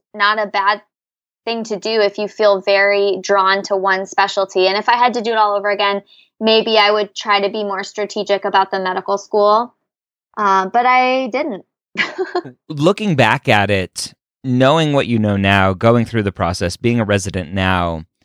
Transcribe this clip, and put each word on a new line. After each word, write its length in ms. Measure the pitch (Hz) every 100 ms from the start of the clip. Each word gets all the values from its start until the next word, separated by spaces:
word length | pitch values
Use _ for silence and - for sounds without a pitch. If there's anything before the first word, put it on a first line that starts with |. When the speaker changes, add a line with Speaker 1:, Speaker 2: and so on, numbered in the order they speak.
| _ 214
Speaker 1:
not 240 | 202 214
a 80 | 208
bad 340 | 202 196 208 _ _ _ _ _ _
thing 200 | - 226
to 120 | 220 202
do 260 | 220 220
if 180 | 202 202
you 80 | 208
feel 340 | - 214 196
very 560 | 190 196 202 202 202 185
drawn 440 | 190 196 190 196
to 120 | 196 196
one 300 | 190 190 190
specialty. 600 | - 196 - 190 190 185
And 100 | 196
if 100 | 214
I 80 | 240
had 200 | 247 240
to 60 |
do 80 | 220
it 60 | 226
all 160 | 208 202
over 140 | 202
again, 320 | 202 202 202 - _ _ -
maybe 380 | 220 220 220 220
I 140 | 208
would 240 | 214 208 -
try 260 | 220 202
to 80 | 202
be 140 | 220
more 200 | 202 190
strategic 640 | 196 - 202 - 202 196 196
about 240 | 190 190
the 100 | 196
medical 380 | 185 185 190 196
school. 560 | - 214 208 214 247 _ _ _ _ _ _ -
Uh, 300 | 208 190 190
but 180 | 233 247
I 440 | 254 254 262 262
didn't. 360 | 247 311 196 - _ _ -
<laughs> 720 | - - 370 359 139 127 -
Speaker 2:
Looking 460 | 151 156 202 214 147
back 340 | 113 127 -
at 220 | 107 101
it, 420 | 101 92 - - - _ _
knowing 500 | 135 123 131 160 151
what 140 | 143 117
you 100 | 117
know 180 | 107 101
now, 380 | 98 98 95
going 320 | 92 113 120 113
through 180 | 117
the 80 | 98
process, 460 | - 87 92 90 -
being 220 | 117 120
a 60 | 104
resident 460 | 101 92 92 78
now, 520 | 98 92 92 87 80 80 _